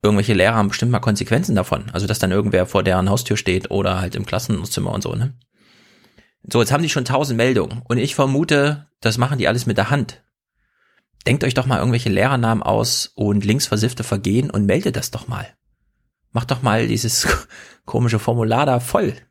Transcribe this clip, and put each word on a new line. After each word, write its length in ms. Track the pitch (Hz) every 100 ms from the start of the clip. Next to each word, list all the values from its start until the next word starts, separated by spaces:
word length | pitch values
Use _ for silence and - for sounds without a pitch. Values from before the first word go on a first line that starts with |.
irgendwelche 320 | 104 104 101
Lehrer 200 | 101 95
haben 140 | 113 101
bestimmt 240 | - 120
mal 80 | 117
Konsequenzen 560 | 120 101 - 117 190 98
davon. 340 | 90 - 98
Also 140 | 85 101
dass 140 | 104
dann 100 | 95
irgendwer 360 | 95 101 95 87
vor 180 | 98
deren 260 | 92 90 95
Haustür 260 | 107 - 104
steht 360 | - 90 -
oder 280 | 95 95 92
halt 140 | 92
im 120 | - 98
Klassenzimmer 680 | 98 - 107 87 - 92
und 100 | 101
so, 120 | 82
ne? 200 | 110 127 131 _ _ _ _ _ _ _ _ _ _ -
So, 100 | 117
jetzt 100 | 120
haben 140 | 143
die 60 | 165
schon 140 | 156
tausend 320 | 127 135 147 117
Meldungen. 460 | 123 117 78 117 -
Und 100 | 120
ich 160 | 135
vermute, 720 | - 135 135 165 147 143 147 - _
das 180 | 113 110
machen 200 | 127 135
die 100 | 71
alles 180 | 120 123
mit 100 | 101
der 120 | 107
Hand. 320 | 143 107 - _ _ _ _ _ _ _ _ _ _ -
Denkt 160 | 139
euch 80 | -
doch 140 | 123 127
mal 120 | 107
irgendwelche 300 | 104 120 120
Lehrernamen 540 | 95 120 131 117 110
aus 480 | - 107 117 - -
und 300 | - 104 101
linksversiffte 600 | 104 123 - 107 127 -
Vergehen 460 | - 98 98 110 139
und 140 | -
meldet 320 | 101 110 - -
das 140 | -
doch 160 | - -
mal. 200 | - - _ _ _ _ _ _ _ _
Macht 200 | 117 120
doch 120 | 123
mal 240 | 127 110 113
dieses 400 | 110 113 - - - - -
<laughs> 280 | - -
komische 340 | - 113 120 110
Formular 480 | - 117 110 117 147
da 140 | 123
voll. 340 | 123 - 170 - _